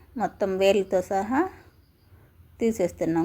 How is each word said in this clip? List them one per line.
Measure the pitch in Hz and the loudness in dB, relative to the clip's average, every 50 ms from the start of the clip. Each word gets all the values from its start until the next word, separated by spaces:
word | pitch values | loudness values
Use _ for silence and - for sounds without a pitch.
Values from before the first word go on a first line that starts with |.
| - - - 240 | -20 -14 -6 -4
మొత్తం | 208 180 - - 208 196 190 190 | -4 -4 -2 -4 -4 -2 0 4
వేలుతో | 196 196 196 202 190 190 202 185 180 - | 4 4 4 4 2 0 0 -2 -2 -2
సహా | 202 190 202 208 262 277 370 381 - - - - - _ _ _ _ _ _ _ - - - - _ - - - - - | -2 -4 -2 0 0 0 0 -2 -4 -12 -20 -20 -20 _ _ _ _ _ _ _ -20 -20 -20 -20 _ -20 -20 -20 -8 -2
తీసేస్తున్నాం. | 233 226 220 - 180 175 - - 180 156 165 165 165 | -2 -2 0 0 -2 -2 -2 -4 -4 -2 0 0 -2